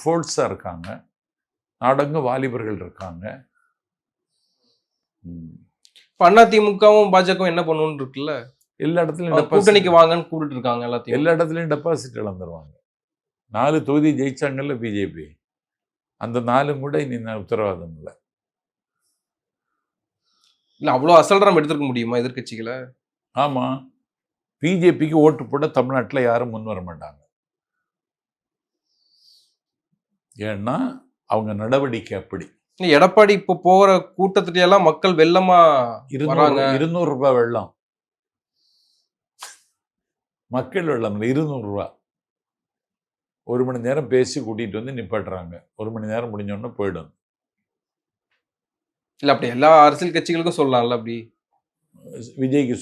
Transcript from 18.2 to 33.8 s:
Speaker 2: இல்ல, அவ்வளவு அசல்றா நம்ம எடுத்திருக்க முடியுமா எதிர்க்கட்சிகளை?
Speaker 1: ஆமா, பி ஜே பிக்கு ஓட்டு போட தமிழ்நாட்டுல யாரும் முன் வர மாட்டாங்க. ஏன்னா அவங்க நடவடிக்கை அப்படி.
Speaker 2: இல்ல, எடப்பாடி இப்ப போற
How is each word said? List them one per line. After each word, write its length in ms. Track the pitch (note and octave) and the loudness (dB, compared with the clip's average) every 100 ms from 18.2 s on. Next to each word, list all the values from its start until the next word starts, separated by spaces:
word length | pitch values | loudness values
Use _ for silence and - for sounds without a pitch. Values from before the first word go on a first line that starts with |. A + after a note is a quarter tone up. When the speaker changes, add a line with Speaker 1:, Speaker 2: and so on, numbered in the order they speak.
| _ _ _ _ _ _ _ _ _ _ _ _ _ _ _ _ _ _ _ _ _ _ _ _ _ _ | _ _ _ _ _ _ _ _ _ _ _ _ _ _ _ _ _ _ _ _ _ _ _ _ _ _
Speaker 2:
இல்ல, 100 | D3 | -2
அவ்வளவு 260 | B2+ D3+ E3+ | 0 6 6
அசல்றா 300 | D3+ G3 G3+ | 6 4 4
நம்ம 120 | E3+ | 4
எடுத்திருக்க 260 | D3+ D3 C#3+ | 2 -2 -4
முடியுமா 300 | B2 A#2 B2 | -4 -4 -4
எதிர்க்கட்சிகளை? 600 | A#2+ B2 A2+ A2+ A2+ C3 B2+ _ _ _ _ | -4 -8 -14 -14 -12 -12 -16 _ _ _ _
Speaker 1:
ஆமா, 320 | B2 C#3+ C3 B2+ C3 - _ _ _ _ _ _ _ | -4 -2 -2 -4 -6 -12 _ _ _ _ _ _ _
பி 160 | D#3+ F#3 | -4 2
ஜே 120 | F3 | 2
பிக்கு 220 | B2+ D#3 | 2 0
ஓட்டு 340 | D#3+ D3+ D3+ A#2 | 4 4 4 -4
போட 200 | C#3 D3+ | -4 -2
தமிழ்நாட்டுல 560 | C#3 B2 C3+ G#2 C#3 | -2 -2 -2 -4 -2
யாரும் 280 | A#2+ A#2 B2 | 0 0 -2
முன் 200 | A2 A2 | -8 -10
வர 80 | F#2+ | -10
மாட்டாங்க. 400 | F2+ D#2 D2+ C#2+ _ _ _ _ _ _ _ _ _ _ _ _ _ _ _ _ _ _ _ _ _ _ _ _ _ _ _ _ _ _ _ - | -12 -16 -20 -20 _ _ _ _ _ _ _ _ _ _ _ _ _ _ _ _ _ _ _ _ _ _ _ _ _ _ _ _ _ _ _ -12
ஏன்னா 400 | G#2+ G2+ A2 C#3 C4 - _ _ _ | -10 -8 -6 -6 -6 -10 _ _ _
அவங்க 220 | G#2+ G#2+ | -4 -4
நடவடிக்கை 600 | G#2 A2+ C3+ C#3 A#2 - G2+ | -6 -2 -2 -2 -6 -8 -12
அப்படி. 280 | - F#2+ E2 _ _ _ | -10 -12 -12 _ _ _
Speaker 2:
இல்ல, 60 | F3+ D3 | 2 6
எடப்பாடி 320 | F#3 F#3 G#3 | 6 6 4
இப்ப 300 | G3+ - F3 | 4 0 -2
போற 500 | F3 F#3 | 4 6